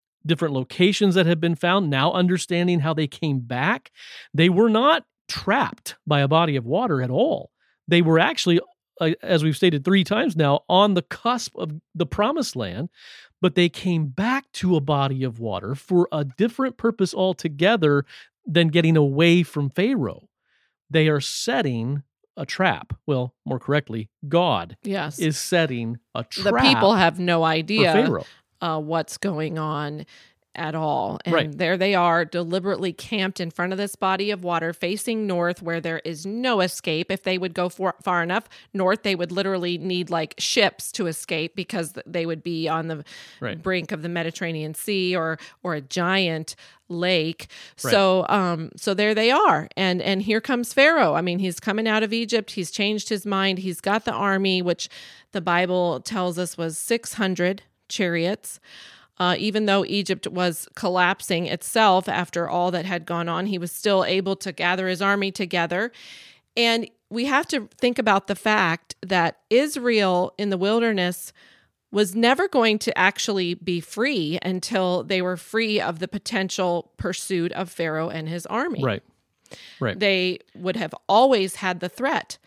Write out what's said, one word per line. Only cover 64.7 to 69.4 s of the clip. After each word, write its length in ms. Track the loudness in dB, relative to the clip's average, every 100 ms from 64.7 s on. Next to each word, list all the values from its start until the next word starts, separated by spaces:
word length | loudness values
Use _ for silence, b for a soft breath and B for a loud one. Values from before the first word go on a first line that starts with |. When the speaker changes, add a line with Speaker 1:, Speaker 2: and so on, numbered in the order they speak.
| 0 -2
Speaker 2:
his 140 | -2
army 280 | 0 0 -2
together. 640 | -4 -2 -2 -2 -2 -4 B B B B B B 0
And 320 | 2 2 -4 _ -10
we 160 | -4 0
have 200 | 0 0
to 200 | -4 -4 -2
think 200 | 0 2
about 280 | 2 2 0
the 80 |
fact 600 | -4 0 2 2 0 -6 -12
that 360 | -2 0 0 -2